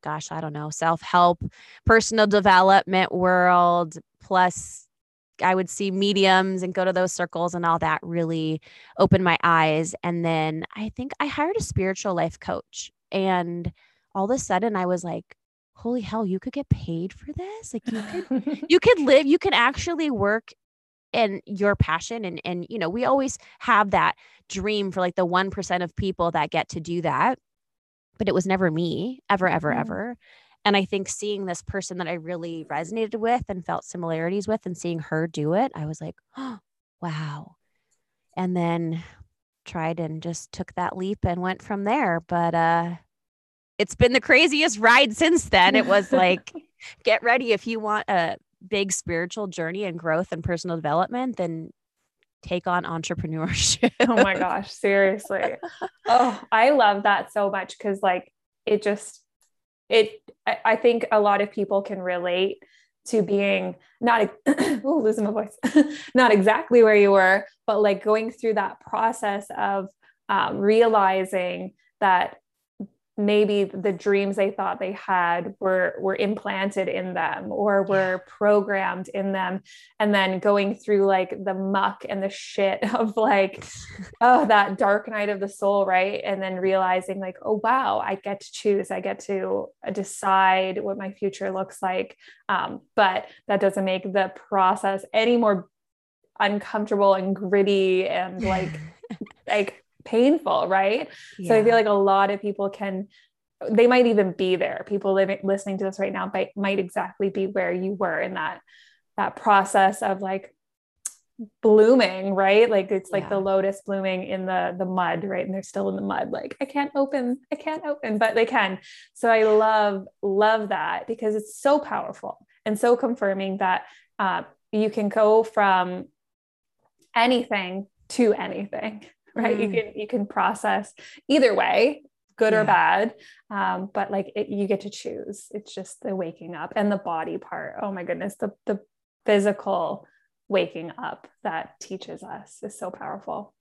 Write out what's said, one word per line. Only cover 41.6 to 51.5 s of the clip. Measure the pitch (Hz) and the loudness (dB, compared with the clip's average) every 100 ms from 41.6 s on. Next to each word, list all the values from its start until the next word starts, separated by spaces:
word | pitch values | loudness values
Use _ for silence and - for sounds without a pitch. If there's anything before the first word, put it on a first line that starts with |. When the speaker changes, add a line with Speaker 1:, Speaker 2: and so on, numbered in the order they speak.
Speaker 1:
from | - 202 202 | -8 -6 -2
there. | 226 214 170 | 0 0 -2
But, | 165 175 170 165 | -2 -2 0 2
uh, | 165 170 170 170 _ _ _ _ _ _ _ _ | 2 2 0 -8 _ _ _ _ _ _ _ _
it's | - - | -6 2
been | 247 | 4
the | 254 | 4
craziest | - 269 311 294 311 208 | 6 6 6 4 2 4
ride | 226 247 277 214 | 6 6 6 4
since | 330 339 - | 4 4 4
then. | 196 180 214 | 6 6 6
It | 180 | 4
was | 202 190 | 4 4
like, | 175 185 180 - 330 _ _ | 4 4 2 -2 -18 _ _
Speaker 2:
<laughs> | - - - | -20 -6 0
Speaker 1:
"Get | 214 | 2
ready | 233 247 247 | 4 2 2
if | 208 - | -2 0
you | 226 | -6
want | 214 214 - | -2 -4 0
a | 190 165 - _ _ 185 | 0 0 -4 _ _ -6
big | 208 196 | -4 -2
spiritual | 180 - 170 175 220 202 | -4 -4 -4 -4 -6 -8
journey | 170 165 180 202 | -6 -6 -6 -8
and | 165 | -6
growth | 165 160 185 | -2 -2 -2
and | 170 | -6
personal | 170 170 180 165 | -4 -4 -4 -6
development, | 156 156 185 247 254 226 | -2 0 0 -4 -6 -6
then | 175 | -6